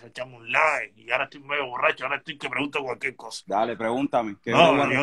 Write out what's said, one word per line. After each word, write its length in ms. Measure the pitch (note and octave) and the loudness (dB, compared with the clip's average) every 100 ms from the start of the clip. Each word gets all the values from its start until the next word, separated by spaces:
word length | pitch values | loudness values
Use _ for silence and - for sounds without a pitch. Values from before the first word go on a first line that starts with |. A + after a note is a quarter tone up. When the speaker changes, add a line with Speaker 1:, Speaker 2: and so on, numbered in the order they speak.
| A#2 | -16
Speaker 1:
echarme 300 | B2+ C3 A#2+ | -12 -12 -12
un 140 | A#2 | 0
like, 500 | C3+ D#3 C3+ G#2+ A2+ | 2 4 2 -4 -12
y 100 | A2+ | -4
ahora 140 | B2+ | -2
estoy 160 | C3+ D3 | -2 -8
medio 240 | C#3 C#3+ B2+ | -6 -4 -2
borracho, 380 | B2 D3+ D3+ | 0 0 0
ahora 120 | B2+ C#3+ | -4 -6
estoy 200 | D#3 C#3+ | -6 -10
que 100 | D3 | -6
pregunto 340 | B2 C#3+ D3 | -4 -4 -4
cualquier 320 | C3 A#2 C3+ | -6 -6 -8
cosa. 300 | B2+ A2+ - - | -10 -14 -14 -4
Speaker 2:
Dale, 300 | G2+ A#2 G#2 | -2 0 -2
pregúntame. 600 | A2+ B2 C#3+ B2+ A2 G2 | -2 -2 0 0 -2 -6
¿Qué 80 | A#2+ | 2
Speaker 1:
No, 240 | C#3+ E3 | 6 6
Speaker 2:
bueno 160 | C#3+ C#3 C3 | 6 2 2